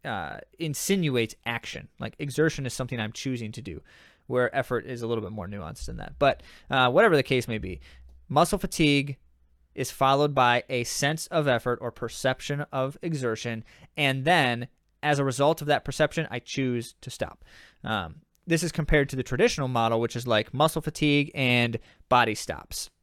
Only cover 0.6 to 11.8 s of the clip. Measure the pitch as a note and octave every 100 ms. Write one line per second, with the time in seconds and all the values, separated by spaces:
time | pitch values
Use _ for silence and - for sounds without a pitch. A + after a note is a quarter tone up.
0.6 | D#3+ C#3 - G3 D#3+ B2 A2 - - A#2
1.6 | - - - _ A2 - C#3+ C3 D#3+ -
2.6 | C3 - B2+ B2 G#2+ - C#3 B2 A2 A#2
3.6 | G#2 E2 - - - _ - B2 B2 C3+
4.6 | B2+ A#2+ - A#2+ A2+ A2+ G2 G#2+ F#2 G2+
5.6 | D#2+ C3+ - A#1 - - C#3 - - -
6.6 | - C3+ B2+ C#3 A3 D#3 B2+ C3 A#2+ A2
7.6 | F#2 F2+ - - - - - C3+ E3+ G3+
8.6 | - - D3+ C#3+ C#3+ C3+ _ _ _ _
9.6 | _ - C3 - C3+ C#3 D3 C3+ B2 A#2+
10.6 | - B2+ A#2+ - C#3+ D#3+ - E3+ D3 A#2+
11.6 | B2+ A#2+